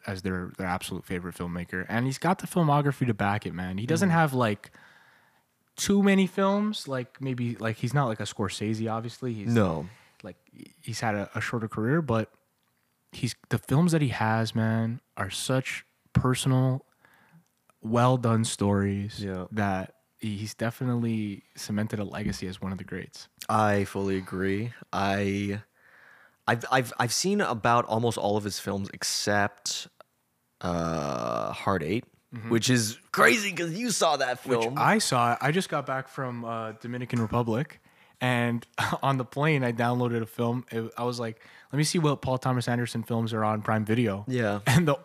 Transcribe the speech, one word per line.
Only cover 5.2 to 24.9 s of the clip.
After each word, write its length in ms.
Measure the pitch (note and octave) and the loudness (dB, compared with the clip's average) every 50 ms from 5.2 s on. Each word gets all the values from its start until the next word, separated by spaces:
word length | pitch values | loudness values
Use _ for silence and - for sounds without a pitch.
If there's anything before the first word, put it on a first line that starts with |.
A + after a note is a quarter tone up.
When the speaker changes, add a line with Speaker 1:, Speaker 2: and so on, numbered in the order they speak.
| _ _ _ _ _ _ _ _ _ _ _ | _ _ _ _ _ _ _ _ _ _ _
Speaker 1:
too 260 | - - - G3+ G3+ G3 | -4 0 2 4 4 6
many 240 | G3+ F#3+ F#3+ F#3+ F3+ | 6 6 6 4 2
films. 580 | - G3 G3 G3 G3 G#3 G#3 G#3+ G#3 - - | 2 0 0 2 2 0 0 -2 -4 -6 -6
Like, 340 | C#3+ C3+ B2+ B2 - - - | -6 -6 -6 -6 -8 -10 -8
maybe, 360 | C3+ C3+ B2+ B2 A#2+ A#2+ A#2 | -6 -4 -4 -2 -2 -4 -4
like, 220 | - A2 A2 A2 - | -2 -2 -4 -2 -2
he's 140 | - A#2+ B2 | -2 0 2
not 120 | D3 C#3 | 2 2
like 140 | A#2 A2 - | 2 0 -2
a 40 | G#2 | -6
Scorsese, 640 | - - - G#2 F#2 - - G#2 G#2+ A2 G#2+ A2+ A2 | -6 -4 -2 -2 -2 -2 -2 -2 -2 -2 -2 -2 -2
obviously. 420 | A2 A2+ A2+ A#2+ - - C3 B2 A#2 | -4 -4 -6 -8 -8 -8 -6 -6 -6
He's, 140 | G#2+ G2 A#2 A#2 | -4 -2 2 4
Speaker 2:
No. 360 | A#2 G2+ F2+ E2 D#2 D2 F#2 A#2 - - _ _ - - | 4 4 4 2 -2 -6 -8 -12 -18 -20 _ _ -18 -16
Speaker 1:
like, 140 | G2 F2+ _ _ _ - - - - _ _ | -16 -16 _ _ _ -20 -20 -20 -20 _ _
he's 200 | - - A2+ - | -14 -12 -8 -4
had 140 | B2 A2+ G#2 | -2 -2 -2
a, 120 | G#2 G2 - - | -2 -4 -6 -6
a 60 | A2 | -6
shorter 280 | G#2+ - - A#2 A2 G#2+ | -6 -4 -4 -4 -4 -4
career, 340 | - A2 G#2+ A#2+ D3 E3+ D#3+ | -4 -2 0 2 2 2 2
but 280 | C3 A2+ A2 G#2+ - _ _ _ _ _ _ _ _ _ _ _ _ _ _ _ _ - | 2 2 0 0 -2 _ _ _ _ _ _ _ _ _ _ _ _ _ _ _ _ -10
he's, 220 | - - A2+ - - _ - | -6 -4 -4 -4 -6 _ -2
the 80 | A#2+ A2+ | -2 -2
films 340 | - - C3 C#3+ F3 F3 D#3+ | 0 2 2 4 4 4 4
that 100 | D#3+ D3 | 2 2
he 60 | B2 | 0
has, 460 | G#2 - A2+ A2 A2 A2+ A2+ A2 - | 0 0 2 2 2 2 0 0 0
man, 460 | A#2 A2 A2 A2+ A2+ A2+ A2+ A#2 B2+ - _ _ | 0 0 2 2 0 0 -2 -4 -6 -10 _ _
are 140 | - G2+ F2+ | -8 -6 -6
such 560 | - - - - C3 C3 - - - - - _ _ _ _ _ - | -6 -6 -4 -2 -2 -2 -2 -4 -8 -10 -12 _ _ _ _ _ 2
personal, 720 | - - B2+ B2 - - C3+ C3 B2+ C3 C3 B2+ C3+ - _ _ _ _ _ _ _ _ _ _ - _ _ _ _ _ _ _ _ | 2 2 2 2 0 0 2 2 2 2 2 0 -2 -6 _ _ _ _ _ _ _ _ _ _ -20 _ _ _ _ _ _ _ _
well 380 | - A2 A2+ A#2+ B2 B2+ C3 B2 | -6 0 2 4 6 6 4 4
done 260 | A#2+ A2+ A2+ A2 A2+ | 4 2 2 2 2
stories 760 | - - - G2+ G2+ G2+ G2 G2 G2+ G2 G2+ G2+ G#2+ - - G#2 | 0 0 0 2 4 4 4 2 2 0 -2 -4 -6 -6 -8 -6
Speaker 2:
Yeah. 220 | G2 F#2+ F#2 F2+ - A2 | -6 -6 -6 -8 -6 -4
Speaker 1:
that 420 | G#2+ G#2 G2 F#2+ F#2 F#2 - - _ _ _ _ _ | -2 -2 0 0 -2 -4 -6 -12 _ _ _ _ _
he, 180 | - A2 G#2 | -8 -6 -6
he's 160 | G2+ A2 G#2 - | -6 -6 -8 -6
definitely 920 | - A2 A2+ - - C3 B2 A#2+ A#2+ A#2 A#2 A2+ A2 G#2+ G#2 G2 - - _ _ | -4 -4 -4 -4 -4 -4 -2 -2 0 0 0 -2 -2 -2 -4 -6 -10 -14 _ _
cemented 420 | - - - G#2 G#2 G#2+ A2 - G#2 | -14 -8 -4 -2 -2 -2 -2 -4 -4
a 60 | G2+ | -6
legacy 420 | F#2 - - G#2+ - G2 - G2 | -6 -6 -6 -4 -4 -6 -6 -6
as 140 | F#2 F#2 - | -8 -8 -8
one 120 | - F#3+ G3 | -6 -6 -6
of 40 | F3+ | -8
the 60 | - | -8
greats. 440 | - - F#2 - - - - - - _ - - - | -10 -10 -10 -10 -12 -16 -20 -20 -20 _ -12 -4 0
Speaker 2:
I 360 | A2 G#2+ G#2+ G#2 G2+ G2+ G2 | 2 4 4 4 4 2 2
fully 340 | - - G2 G2 G2 F#2+ F#2+ | 0 -2 -4 -2 -2 -2 -2
agree. 540 | F#2+ - G2 F#2 F#2+ F#2+ G2 G2+ A2+ A#2+ A#2 - - - | -4 -4 -4 -4 -2 -2 -2 -2 -4 -6 -8 -12 -14 -8